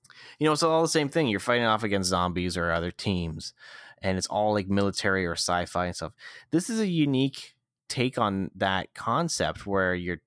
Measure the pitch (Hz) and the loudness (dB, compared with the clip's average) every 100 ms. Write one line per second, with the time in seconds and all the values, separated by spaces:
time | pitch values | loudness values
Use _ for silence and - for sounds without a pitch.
0 | - - - - 151 147 165 160 165 160 | -20 -20 -20 0 2 4 4 4 4 2
1 | 143 165 139 98 - 120 117 110 110 98 | 2 2 2 0 2 2 4 2 2 0
2 | 90 90 90 87 90 87 85 85 87 - | 2 2 2 0 -2 -2 0 0 -2 -4
3 | 107 90 82 78 - - - - - - | -2 -2 -2 -6 -12 -16 -20 -20 -20 -8
4 | 98 92 - 104 107 104 92 98 101 - | -2 -2 -2 0 2 0 2 2 2 0
5 | 101 95 87 85 - 87 87 87 90 - | 0 0 0 -2 0 0 -2 -2 -4 -4
6 | 80 - - - - 165 185 226 202 165 | -10 -12 -20 -20 -2 -2 0 -2 0 2
7 | 143 131 135 - - _ _ _ - - | 2 4 2 -2 -16 _ _ _ -10 -2
8 | 127 127 104 95 92 95 98 95 - - | -2 0 0 0 -4 -2 0 0 -4 -8
9 | - 131 170 - 78 76 101 98 92 90 | -2 -2 0 0 -2 -2 -2 0 2 0
10 | 87 85 | -4 -8